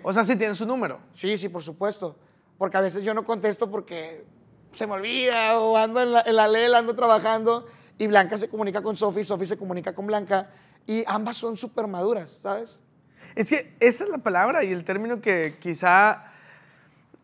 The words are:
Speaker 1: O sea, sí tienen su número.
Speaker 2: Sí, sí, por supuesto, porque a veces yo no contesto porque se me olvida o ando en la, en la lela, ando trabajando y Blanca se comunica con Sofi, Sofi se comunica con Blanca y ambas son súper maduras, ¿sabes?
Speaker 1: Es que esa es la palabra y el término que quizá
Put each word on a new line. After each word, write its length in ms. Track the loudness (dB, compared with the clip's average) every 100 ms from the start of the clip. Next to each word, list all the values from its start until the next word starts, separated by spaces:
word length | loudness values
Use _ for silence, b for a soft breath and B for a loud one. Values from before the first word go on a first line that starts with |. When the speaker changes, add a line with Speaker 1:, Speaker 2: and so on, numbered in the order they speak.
Speaker 1:
O 80 | -2
sea, 120 | 0
sí 120 | 2 0
tienen 180 | 0
su 120 | -4 -4
número. 340 | -4 -4 -8 -16
Speaker 2:
Sí, 240 | -8 -4 -4
sí, 100 | -6
por 140 | -10
supuesto, 540 | -12 -6 -6 -4 -10 -12 _ _ _ -6
porque 180 | -2 0
a 40 |
veces 220 | 0 -2
yo 120 | -4
no 100 | -4
contesto 440 | -4 -2 -2 -2 -4
porque 540 | -4 -8 -10 -12 -14 -20 _ _ _ _
se 160 | -8 -6
me 60 |
olvida 640 | -4 -4 -2 0 2 2 2
o 180 | 4 2
ando 240 | 2 2
en 100 | 2
la, 80 | 4
en 160 | 4 4
la 100 | 4
lela, 320 | 4 4 4
ando 160 | 4
trabajando 720 | 2 4 4 4 0 2 0 -4 b b -4
y 80 | 4
Blanca 300 | 4 4 0
se 100 | -4
comunica 320 | -4 -4 -4
con 120 | -4
Sofi, 300 | -2 -2 -2
Sofi 220 | -4 -4 -4
se 100 | -6
comunica 360 | -6 -8 -8
con 120 | -8 -4
Blanca 440 | -4 0 -2 -2 b b b -6
y 160 | -4 -2
ambas 300 | -4 -4 -4
son 180 | -6 -6
súper 300 | -8 -6 -6
maduras, 500 | -4 -2 -2 -6 -10
¿sabes? 360 | -8 -6 -8 -18 _ _ b b b
Speaker 1:
Es 140 | -6 -2
que 240 | -2 -4 2
esa 240 | 2 2
es 60 | -2
la 80 | -4
palabra 460 | -2 0 2 0
y 80 | -2
el 120 | -4
término 360 | -4 -6 -6 -4
que 340 | -2 0 -2 -6
quizá 640 | -8 -2 4 6 6 2 b b b b b b b b _ _